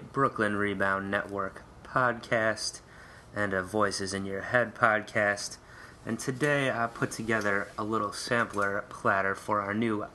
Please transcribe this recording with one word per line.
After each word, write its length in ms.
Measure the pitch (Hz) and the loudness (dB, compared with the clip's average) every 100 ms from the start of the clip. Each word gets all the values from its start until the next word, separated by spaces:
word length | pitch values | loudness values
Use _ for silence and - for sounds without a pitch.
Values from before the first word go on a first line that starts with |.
| - | -4
Brooklyn 460 | 135 135 113 104 104 | 0 2 2 0 2
Rebound 520 | 101 98 98 98 98 | 0 2 0 0 0
Network 540 | 101 95 98 95 - - - - | -2 -2 -4 -6 -8 -18 -18 -4
podcast 960 | 135 123 113 - 117 110 107 - - - - - - - | 2 2 0 0 2 2 0 -4 -8 -14 -20 -20 -20 -10
and 200 | 104 101 | -2 0
a 100 | 95 | 0
Voices 500 | 90 107 101 95 95 | 0 2 2 0 -4
in 120 | 98 98 | -4 -4
Your 160 | 95 | -6
Head 340 | - 123 113 - | 0 2 2 2
podcast. 840 | 117 107 104 113 104 101 - - - - - - 113 | 4 4 0 2 2 2 -4 -12 -16 -18 -18 -10 -6
And 140 | 117 | -4
today 500 | - 127 147 143 135 | -4 0 2 2 2
I 180 | 113 117 | 0 -2
put 240 | - - | -2 -4
together 580 | - 110 113 104 101 98 - | -2 0 2 4 2 0 -4
a 80 | 107 | -2
little 260 | 110 101 | 0 0
sampler 720 | - - 117 104 104 101 98 - | -4 0 0 2 0 0 -2 -6
platter 440 | - 117 98 95 | -2 2 4 2
for 280 | 98 - 107 | 0 0 0
our 120 | 101 | 2
new 340 | 104 117 104 - | 0 0 0 -4